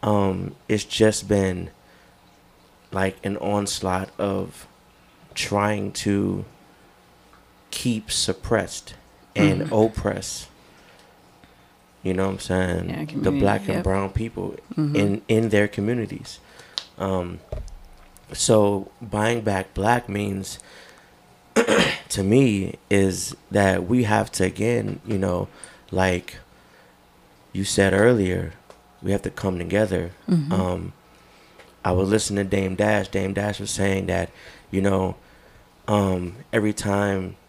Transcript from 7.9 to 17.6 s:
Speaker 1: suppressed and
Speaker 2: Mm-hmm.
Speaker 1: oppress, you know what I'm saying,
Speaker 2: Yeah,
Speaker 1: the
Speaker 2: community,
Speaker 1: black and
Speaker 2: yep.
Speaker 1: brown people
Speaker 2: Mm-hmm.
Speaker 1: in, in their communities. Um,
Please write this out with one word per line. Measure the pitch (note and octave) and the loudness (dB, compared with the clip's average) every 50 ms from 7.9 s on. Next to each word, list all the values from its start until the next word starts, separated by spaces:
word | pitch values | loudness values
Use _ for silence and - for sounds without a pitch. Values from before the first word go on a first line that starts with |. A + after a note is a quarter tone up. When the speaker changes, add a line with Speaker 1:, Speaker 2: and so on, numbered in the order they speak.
| A#2 A2 - - | -2 -2 -4 -6
Speaker 1:
suppressed | - - - - F#2 - - - A#2 A2 F#2+ - - - - - - - - _ _ _ - _ _ | -4 -4 -2 -2 -4 -4 -2 0 0 0 0 -2 -8 -14 -14 -16 -20 -20 -20 _ _ _ -20 _ _
and | G2+ G#2 G2+ F#2 F#2 - | 2 4 4 4 2 -2
Speaker 2:
Mm-hmm. | - - | 0 2
Speaker 1:
oppress, | G#2+ G#2+ A2+ G#2+ - - G2+ G#2 G2 G2 - - - - - - - - - - - - - - - - - - _ _ _ _ _ - - - _ - _ _ _ _ _ _ _ - | 2 2 2 2 -2 -4 -4 -4 -4 -8 -10 -10 -12 -14 -16 -20 -20 -20 -20 -20 -20 -20 -20 -20 -20 -20 -20 -20 _ _ _ _ _ -20 -20 -20 _ -20 _ _ _ _ _ _ _ -4
you | F#2+ F#2 | -4 -2
know | F#2 F#2+ G2 | 0 -2 -2
what | F#2+ | -2
I'm | F#2+ | -6
saying, | - - F#2 F#2 F#2 F2+ F2 F2 F2 F2+ | -4 -2 0 0 0 0 -2 -2 -4 -4
Speaker 2:
Yeah, | - - | -6 -8
Speaker 1:
the | - D3+ | -8 -8
Speaker 2:
community, | - - - F#2+ F#2+ F#2 | -6 -2 -2 0 0 2
Speaker 1:
black | F#2+ G2 G#2 G2+ | 2 2 2 0
and | G2+ - F#2+ F#2+ | -2 -2 -4 -2
Speaker 2:
yep. | G2 | 0
Speaker 1:
brown | F#2+ F#2+ G2 G2 F#2+ | 0 0 0 -2 -2
people | F#2+ - A2+ A2+ - - G2 G2 - - - - - | -2 -4 -4 -4 -6 -8 -8 -8 -8 -12 -14 -10 -4
Speaker 2:
Mm-hmm. | - D#3 D3 D3 | -2 -2 0 0
Speaker 1:
in, | D3 G2+ G2+ G2+ G#2+ - _ | 0 0 0 0 -2 -2 _
in | A2+ A2 A2+ G#2+ | 2 2 2 4
their | G#2 G#2 G#2 G2+ | 4 4 2 2
communities. | - - G2+ G#2+ A#2+ B2 A2 G2 G2 - - - - - - - - - - - - - - - _ - | 0 -2 -2 -2 -2 -2 -4 -6 -8 -12 -12 -14 -18 -18 -20 -20 -20 -20 -20 -12 -10 -10 -10 -10 _ -6
Um, | F#2 G2 F#2+ F#2 F2 F2 F2 F2 - - - - | -4 -2 -2 -2 -2 -4 -8 -12 -12 -12 -12 -12